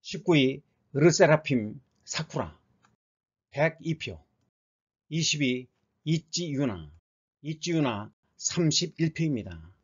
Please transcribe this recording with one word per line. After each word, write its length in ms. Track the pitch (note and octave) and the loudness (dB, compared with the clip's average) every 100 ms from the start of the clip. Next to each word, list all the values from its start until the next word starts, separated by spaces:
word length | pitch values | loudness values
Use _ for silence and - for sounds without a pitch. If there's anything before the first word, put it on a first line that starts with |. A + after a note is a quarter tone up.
십구 340 | - F#3+ - D#3+ | -10 -8 4 4
위 260 | C3 C3+ _ _ _ | 4 0 _ _ _
르세라핌 840 | C3+ D#3+ D#3+ F3 D3+ - C3 G#2+ C#3 _ _ | 4 4 6 6 6 2 -2 -2 -10 _ _
사쿠라. 560 | - - D#3 D3+ F2+ - _ _ _ _ _ _ _ _ _ | -10 -8 -6 -6 -8 -10 _ _ _ _ _ _ _ _ _
백이 460 | C3+ D#3+ D#3+ - E3 | -2 -2 -2 -6 -6
표. 220 | - D#2+ _ _ _ _ _ _ _ _ _ | -8 -14 _ _ _ _ _ _ _ _ _
이십 320 | D#3 D#3+ D3+ | -4 -2 0
위 260 | C#3 B2+ B2+ _ _ _ | 0 -2 -6 _ _ _
있지 480 | D3+ E3 - - E3+ | -2 -2 -2 -8 -6
유나. 400 | C#3 C#3 F#2 D2+ D2+ _ _ _ _ | -2 -2 -4 -12 -20 _ _ _ _
있지 300 | C#3+ D#3+ E3+ | -12 -10 -2
유나 400 | E3 C#3 G#2+ G#2+ _ _ _ | 0 0 -2 -10 _ _ _
삼십일 800 | - - E3 D3 E3 - E3 | -6 0 2 2 -2 -2 -4
표입니다. 580 | D#3+ D#3+ C3 F#2 E2 E2 _ | 0 -2 -2 -6 -14 -18 _